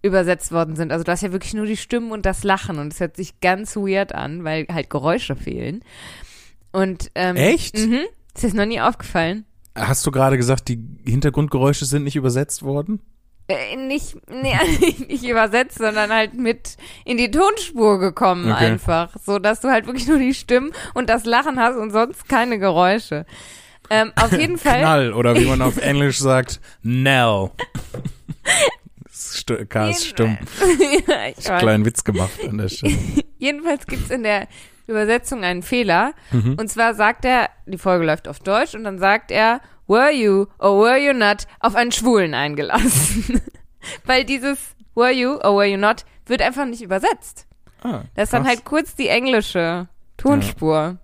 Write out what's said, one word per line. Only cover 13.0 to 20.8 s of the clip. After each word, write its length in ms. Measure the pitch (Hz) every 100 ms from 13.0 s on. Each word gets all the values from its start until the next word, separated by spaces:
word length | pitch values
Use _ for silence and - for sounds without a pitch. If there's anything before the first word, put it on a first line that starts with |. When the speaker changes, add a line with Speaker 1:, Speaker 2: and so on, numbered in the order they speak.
| - _ _ _ -
Speaker 1:
Äh, 280 | 151 104
nicht, 400 | 262 262 285 - - -
nee, 240 | 254 269 - 330 320
<laughs> 300 | 339 - 262
nicht 160 | 269
übersetzt, 540 | 247 226 220 226 254 -
sondern 340 | 220 214 208
halt 220 | 220 220
mit 420 | 240 233 233 - - - -
in 140 | - 233
die 120 | 240
Tonspur 680 | 277 392 427 - 285 214 196
gekommen 520 | 185 - 208 175 220
Speaker 2:
Okay. 140 | -
Speaker 1:
einfach. 500 | 220 220 - 165 170 -
So, 140 | - 202
dass 220 | 202 220
du 80 | 262
halt 160 | 233 220
wirklich 200 | 254 240
nur 100 | 302
die 140 | 254
Stimmen 380 | 269 - 247 285 -